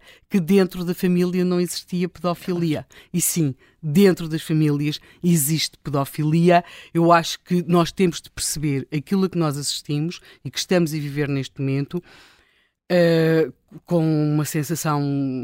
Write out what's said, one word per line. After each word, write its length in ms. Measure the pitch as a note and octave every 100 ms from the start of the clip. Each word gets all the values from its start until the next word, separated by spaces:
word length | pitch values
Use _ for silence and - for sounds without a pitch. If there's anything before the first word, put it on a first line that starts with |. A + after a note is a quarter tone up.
| - - _
que 80 | G3+
dentro 460 | D#3+ G3 F#3 F3+
da 100 | F3
família 520 | F3 F#3 F3+ F3+ F3+ F3+
não 140 | F3+
existia 500 | F3+ - - F3+ F3
pedofilia. 760 | - F3+ E3+ - F3 E3+ C#3 - - -
E 80 | F3
sim, 340 | - - D3 B2+ _ _
dentro 460 | D#3+ D3 G3+ E3+ E3
das 140 | D#3+
famílias 580 | - D#3+ D3+ C#3+ D3 D3 - _
existe 540 | F3 E3+ C#3 D#3+ - -
pedofilia. 840 | - C#3 C#3 - D3+ E3 F3 F3 - - -
Eu 200 | E3 E3
acho 260 | E3+ E3 - -
que 180 | F3 E3+
nós 280 | E3+ D#3+
temos 280 | - F#3 -
de 80 | -
perceber 560 | - - - D3+ C#3 -
aquilo 300 | D3+ - G3
a 60 | F#3+
que 80 | E3+
nós 200 | D#3+ C#3+
assistimos 640 | C#3 - - D3 D#3+ - - -
e 80 | C3+
que 80 | -
estamos 340 | - F#3 E3+
a 40 | D#3
viver 320 | D3 C#3 C#3+
neste 320 | C#3 C3 -
momento, 420 | C3+ C3+ C#3 F3 - - - _ _ _ _ _ -
eh, 580 | F3+ E3+ E3 D#3+ D#3+ C#3+ - _ D3+ -
com 480 | F3 D#3+ D#3 D3+
uma 100 | D3+
sensação 580 | D3+ D#3+ C#3+ E3 D#3+ D3 C#3+ C#3 C#3 B2+